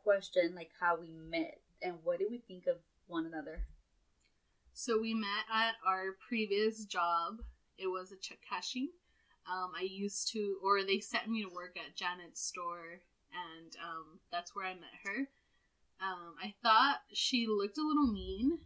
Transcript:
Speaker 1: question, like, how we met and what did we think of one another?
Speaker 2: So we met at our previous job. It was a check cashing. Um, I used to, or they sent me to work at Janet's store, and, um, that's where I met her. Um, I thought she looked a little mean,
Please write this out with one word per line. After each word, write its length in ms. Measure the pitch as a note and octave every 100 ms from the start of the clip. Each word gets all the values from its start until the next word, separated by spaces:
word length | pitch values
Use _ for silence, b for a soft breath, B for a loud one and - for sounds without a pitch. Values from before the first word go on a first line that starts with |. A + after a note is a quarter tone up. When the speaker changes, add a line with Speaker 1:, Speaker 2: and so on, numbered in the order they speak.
Speaker 1:
question, 500 | G#3 G3 F#3+ F#3 E3+
like, 160 | F3+ E3 -
how 200 | F3 E3
we 80 | E3+
met 500 | D#3+ D#3+ E3 - - _ -
and 140 | F3+ E3+
what 160 | E3+ F3
did 80 | G#3
we 80 | A#3+ -
think 200 | F3+ F3+
of 100 | E3+ _ _ -
one 180 | E3 E3
another? 400 | D#3+ D#3 E3 - - _ _ _ _ _ _ _ _ _ -
Speaker 2:
So 260 | - A3
we 140 | A3+ A3
met 300 | G3+ G#3 A3
at 260 | A3 A3+ A3+
our 280 | F#3 F#3+ F#3+ F#3+ -
previous 580 | A3+ G#3+ G3 A3 G#3+ G#3
job. 540 | F#3 E3+ E3+ E3+ A3+ - - _ -
It 80 | F#3
was 240 | F#3 F#3+
a 60 | F#3+
check 200 | - - -
cashing. 420 | F#3 - B3+ D#4 - _ _ _ _ F3+
Um, 200 | F#3 F#3 E3
I 60 |
used 500 | F#3+ F#3+ G3+ - -
to, 240 | A3 G3+ F#3+
or 200 | F#3+ G3
they 160 | F#3+ G3
sent 280 | - G#3+ G3
me 140 | A3+
to 80 | G3
work 260 | F3 F3+ F3
at 200 | E3+ -
Janet's 440 | F#3 F3+ F3 -
store, 600 | - F#3 E3+ F3 E3 F3 _ _ _
and, 420 | F3 E3+ D#3+ E3 -
um, 360 | E3+ D#3+ D#3 D#3+ _
that's 240 | F3 F3 G3+
where 100 | F#3
I 80 | F#3
met 180 | D3+ F#3 G3
her. 240 | A3 C#4 _ _ _ _ _ _ -
Um, 360 | F#3+ F3 E3+ E3
I 140 | G#3 -
thought 360 | - A3 C#4 C4 -
she 360 | - - B3 A3
looked 320 | G#3 G#3 D#4
a 40 |
little 220 | D4+ D4 B3+
mean, 540 | G3 F#3 F#3+ C4+ E4+